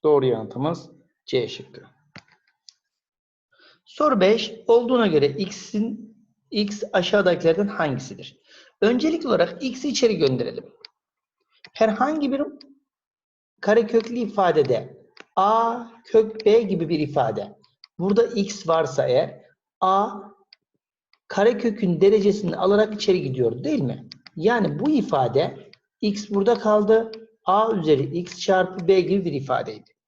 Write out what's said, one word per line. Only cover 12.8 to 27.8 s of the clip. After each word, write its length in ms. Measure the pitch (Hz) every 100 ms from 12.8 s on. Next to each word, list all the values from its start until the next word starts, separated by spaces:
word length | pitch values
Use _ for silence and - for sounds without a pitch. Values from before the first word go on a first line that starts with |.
| _ _ _ _ _ _ _ _
kareköklü 580 | - 220 220 226 220 240
ifadede 840 | 214 - 180 160 131 117 - - _ _ - -
a 480 | 196 220 233 240 233 -
kök 420 | - 226 214 - 202
b 160 | 226
gibi 260 | 202 180 160
bir 100 | 160
ifade. 600 | 143 147 117 104 104 - _ _ _ -
Burada 280 | 185 202 233
x 420 | 220 196 - 165
varsa 400 | 165 143 143 135
eğer 320 | 127 165 - _ _ _ _
a 300 | 185 196 220 208 - _ _ _ _ _ _ _ _ _ _
karekökün 720 | - 214 220 233 208 185 165
derecesini 560 | 196 214 202 190 175 170
alarak 380 | 185 208 214
içeri 280 | 208 - 185
gidiyordu 420 | 143 127 117 127
değil 180 | 294 294
mi? 260 | 131 - - - - -
Yani 420 | 196 240 175 147
bu 120 | 277
ifade 800 | 302 - 143 123 127 170 - - - _ _
x 300 | 208 202 -
burada 280 | 196 196 233
kaldı. 540 | 214 208 202 220 226 - - _
A 280 | - 196 226
üzeri 280 | 208